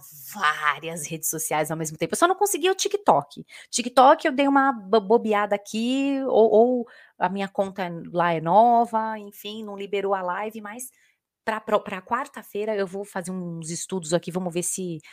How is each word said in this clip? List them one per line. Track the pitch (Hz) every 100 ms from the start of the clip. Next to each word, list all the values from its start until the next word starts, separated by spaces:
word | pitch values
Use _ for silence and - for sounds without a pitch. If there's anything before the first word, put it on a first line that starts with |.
| - - -
várias | 208 151 156 151 147 160 170 147
redes | 160 -
sociais | 160 - 156 151
ao | 160
mesmo | 156 160
tempo. | 165
Eu | -
só | 349
não |
consegui | 370 403 349 359
o |
TikTok. | 381 403 403 - 143 - - - - -
TikTok | - 247 269 262 311 320
eu |
dei | 262 277
uma | 277 269
bo-, | 233 190 220
bobeada | 190 233 220 202 208
aqui, | 202 - 214 233 269 277 269 269
ou, | - 220
ou | 208 240 254 233 - - -
a | 196
minha | 196 196
conta | - 196 190 175 170 165
lá | 170 170
é | 165
nova, | 160 190 240 233 233 220 220 220
enfim, | 202 196 208 214
não | 214 196
liberou | 196 202 196
a | 196
live, | 180 185 220 220
mas | 208 226 254 _ _ _ _ _
pra, | - 214
pra, | - 214
pra | - 190
quarta-feira | 190 233 277 240 - 202 214
eu | 208 196
vou | 196
fazer | 202 196 175
uns | 185 175 165 160
estudos | 170 - 190 156
aqui, | 170 175
vamos | 175 180
ver | 165
se, | - - 180 160 -